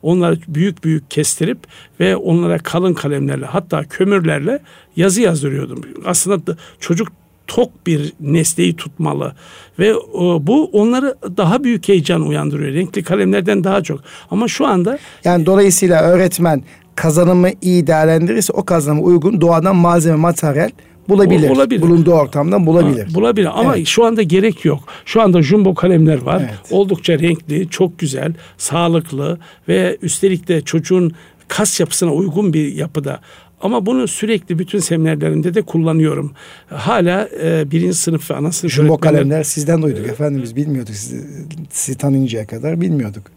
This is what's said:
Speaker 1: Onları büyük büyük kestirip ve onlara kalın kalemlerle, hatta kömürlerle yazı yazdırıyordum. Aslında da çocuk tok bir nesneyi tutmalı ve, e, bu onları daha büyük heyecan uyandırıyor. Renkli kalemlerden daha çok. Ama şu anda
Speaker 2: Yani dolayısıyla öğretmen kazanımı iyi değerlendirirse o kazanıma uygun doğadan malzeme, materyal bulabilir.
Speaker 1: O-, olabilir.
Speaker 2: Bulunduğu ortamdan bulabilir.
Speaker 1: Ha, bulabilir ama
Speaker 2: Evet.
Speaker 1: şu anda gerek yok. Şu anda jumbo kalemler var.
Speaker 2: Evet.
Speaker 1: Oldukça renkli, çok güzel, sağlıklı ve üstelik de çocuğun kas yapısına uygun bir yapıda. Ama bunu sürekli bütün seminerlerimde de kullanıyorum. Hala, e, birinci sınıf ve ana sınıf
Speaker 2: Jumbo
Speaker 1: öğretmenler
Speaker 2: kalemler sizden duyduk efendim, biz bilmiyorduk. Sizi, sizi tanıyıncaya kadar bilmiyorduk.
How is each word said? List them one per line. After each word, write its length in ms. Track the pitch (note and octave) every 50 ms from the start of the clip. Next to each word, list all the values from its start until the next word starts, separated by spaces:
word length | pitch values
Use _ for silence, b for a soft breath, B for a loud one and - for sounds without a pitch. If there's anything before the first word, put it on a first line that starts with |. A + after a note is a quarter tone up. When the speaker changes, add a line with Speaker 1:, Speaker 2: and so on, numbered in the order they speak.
Speaker 1:
Onları 360 | - D#3+ F3 F#3 F3 E3+ E3 E3 E3 -
büyük 360 | D#3 D3 F3+ G3 E3+ - -
büyük 280 | D#3+ D#3+ D3+ - _
kestirip 460 | - - D3+ - - - D#3+ F#3 B3+ - - B B B B B B _
ve 160 | F3 F#3 F#3+
onlara 420 | - - F#3+ E3 F3 F3 E3+ F3 E3
kalın 360 | E3 - - E3+ F3+ F#3+ E3+
kalemlerle, 520 | - - C#3+ C#3+ C#3 C#3 C#3 C#3 C3+ C3+
hatta 380 | B2+ - G3 F#3+ - - D#3 E3
kömürlerle 760 | - - - F#3 G3 G3+ G3 E3+ D#3+ D#3 D3 C#3 F#3 C4 C#4+ b b b b b b _
yazı 260 | - E3+ G3 F3+ G#3+
yazdırıyordum. 600 | A#3+ F#3+ E3+ D3 C3+ C#3+ C3+ C#3+ - - C3 B2 - - - - -
Aslında 420 | F#3 F3+ F3 - F3+ G3+ F3+ - -
da 100 | E3+ B B B B B
çocuk 280 | - - F3 E3+ A3 - - _ _ _ _ _ _ -
tok 400 | - - A#3+ A#3 - - _ F3+
bir 260 | D#3+ D3 D3 D#3 - _
nesneyi 560 | D#3 C#3 D3 E3 D#3 D#3+ - - F3 F3+ -
tutmalı 580 | D#3+ - D3 C3+ - E3 - C#2+ - C#3 C3 - B B B B B B B B -
ve, 80 | F#3+ G#3+
e, 60 | A3 - - - - - F3+ F3+ F3 E3 C#3 D#3
bu 180 | A#3 D4+ D#4
onları 500 | - - G#3 G#3 A3+ A#3+ B3+ C4 C#4 B3+ _ - G3+ F3+ G3+
daha 260 | G3+ E3 G3+ C#4 D4
büyük 240 | B3 A#3 G3 E3+ -
heyecan 340 | G3+ F3+ D3 - F3 E3+ D#3 D3
uyandırıyor. 460 | D3 D3+ D3 D3 C#3+ C#3+ D3 C#3+ C3+
Renkli 300 | D#3+ F#3+ - - G3+ E3+
kalemlerden 600 | - - G#3 G3 F#3 G3 G3+ F3+ G3 G#3 G3+ E3+
daha 200 | F#3+ F#3+ G3+ E3
çok. 160 | - D3+ C#3 B B B B B B
Ama 160 | E3+ G3 A#3 A3+
şu 200 | - - C#4+ C#4
anda 320 | G#3 F3+ F3 - - G3 B B B B B
Speaker 2:
Yani 220 | E3+ F3 F3 D#3+
dolayısıyla 560 | E3+ F#3+ G3 G3+ G3 F3+ - G3 F3+ F3 D#3+
öğretmen 640 | D#3 E3 F3+ F3+ F#3 F3 E3+ - E3+ E3 D#3 C3+ - B B B B B _
kazanımı 540 | - - E3 D3+ E3 F3+ F3+ F3+ F3+ F3+ F#3 F#3 -
iyi 260 | - F#3 F3+ F3+ E3 E3+
değerlendirirse 680 | E3 D#3 D#3 D#3+ D#3+ D#3+ E3 F3 A3 A#3 F#3+ - -
o 120 | - G3
kazanıma 360 | - F3+ E3 C#3+ C#3+ D3+ D3+
uygun 400 | - - F3 E3+ D3 F#3+ A#3 F3+
doğadan 340 | D#3 E3+ E3+ E3 D#3+ F#3+ G3
malzeme, 400 | F3 E3+ E3+ E3+ F3 D3+ E3+ D#3+
materyal 540 | D3+ D#3+ E3+ E3+ - - D3+ C#3 D3 F3 A3 - b b b b b - -
bulabilir. 400 | G3+ G3 G3+ F3 F#3 F3 D#3 C#3
Speaker 1:
O-, 40 | C3
olabilir. 280 | C4+ C4+ A#3+ B3 G3+
Speaker 2:
Bulunduğu 300 | E3 E3+ E3+ E3 D#3+ F3
ortamdan 540 | E3+ D#3+ C#3+ C3+ - D3 D3 E3 F#3+ G3+ F3
bulabilir. 380 | D#3 D#3+ F3 E3 D3 C#3 A#2+ G#2
Speaker 1:
Ha, 100 | - D#3+
bulabilir 360 | F3 G#3+ A#3 A#3 G#3 F#3+ D#3+ - G3+
ama 160 | A#3 C4 C4 F#3+
Speaker 2:
Evet. 100 | E3 -
Speaker 1:
şu 180 | - - A#3
anda 160 | A3+ A3+ A3+
gerek 440 | G#3+ D#3+ E3 F#3+ F#3+ A3+ F3 - -
yok. 180 | E3+ C#3+ C#3 - B B B B
Şu 160 | - - A3
anda 200 | A3+ G3 F3 F3
jumbo 320 | D3+ C3 F#3 G#3+ G3+ A3+ F3
kalemler 460 | - - F#3 F#3 E3 D#3+ D#3 D#3 C3
var. 180 | A#2+ C3 D#3 F#3+
Speaker 2:
Evet. 140 | - A#2 G#2+ G2 - -
Speaker 1:
Oldukça 480 | - G3+ G3+ F#3+ G3 E3 - - E3+ C#3+
renkli, 480 | D#3+ E3+ E3 D#3+ - - D3 D3+ F#3+ E3
çok 300 | - - F#3 F3 F3 -
güzel, 340 | E3+ D3 C3 C3+ C3+ D#3+ E3 B B B B B
sağlıklı 800 | - - C#3+ E3+ E3+ E3+ E3+ E3 D#3+ E3 C#3+ C3+ C#3+ D#3 E3+ E3 B B B B B -
ve 300 | F3 F#3+ F#3 F3+ F#3+ -
üstelik 460 | - E3 - - - G3 F#3 F3 - -
de 140 | F3 D#3+
çocuğun 500 | C#3+ - - E3 D#3+ - F#3 F#3 F3+ E3 E3 B B B B B B _
kas 320 | - - G#3+ G#3 - -
yapısına 340 | F3 - - - F#3 E3+ D3
uygun 400 | D3+ G3 F#3+ C#3+ F3+ G#3 F#3+ D3
bir 200 | D#3 D3+ C#3+ C#3
yapıda. 460 | D3+ D3 E3+ - D#3 C#3 C#3 C3+ - b b b b b b b _
Ama 240 | - F#3+ A#3 A#3+ F#3+
bunu 220 | G3+ B3+ C4 B3 G3
sürekli 520 | - - - G#3+ A3+ F#3+ - - F3+ D#3+
bütün 200 | F#3 F3+ - G#3
seminerlerimde 760 | E3+ - E3+ E3 D#3+ D#3+ D#3+ D3 D3+ D#3+ D#3 D#3 D3+ F3+ E3+
de 80 | A3
kullanıyorum. 720 | - - - E3 D#3+ D#3+ D#3+ D#3+ D#3 D3+ C#3+ C#3+ C#3+ D3 - B B B B B B B
Hala, 600 | - C#3+ A2 - - A3+ F3 F3 F3+ F#3+ A3 - - - D#3+
e, 280 | E3 E3 D#3+ D3+ C#3
birinci 220 | D3+ E3 F3 F3+ F3+
sınıf 380 | E3+ - - E3 D#3+ - -
ve 40 | D3+
ana 160 | C3 D3 D#3+
sınıf 220 | E3+ - - E3+ B2
Speaker 2:
Jumbo 200 | C#3 D3+ D3+ D#3+
Speaker 1:
öğretmenler 220 | D3+ D#3+ D#3 D3+ D3
Speaker 2:
kalemler 260 | C#3 C3+ D3+ D#3+ D3+
sizden 380 | - - D#3+ D3 C#3+ E3+ D#3+
duyduk 260 | D#3 D3+ B2 G2 G#2 A2
efendim, 340 | G#2+ A2+ D3 D3 C#3+ C3+ B2
biz 120 | A#2 A2+
bilmiyorduk. 400 | B2+ D3 D#3 C#3+ C3 A#2+ G#2+ G#2+
Sizi, 260 | G2+ G#2+ B2 B2 B2 - - C#3+ - - D3+ - - - -
sizi 260 | - - - - C3+ C3
tanıyıncaya 500 | - C#3+ C3+ C3+ C3+ B2+ A2 A2+ G#2+ G#2
kadar 340 | - A#2 A#2+ D3+ E3 E3+
bilmiyorduk. 420 | F3 F#3 D#3+ C#3+ A#2+ G#2 G2 G#2+ G2+ - -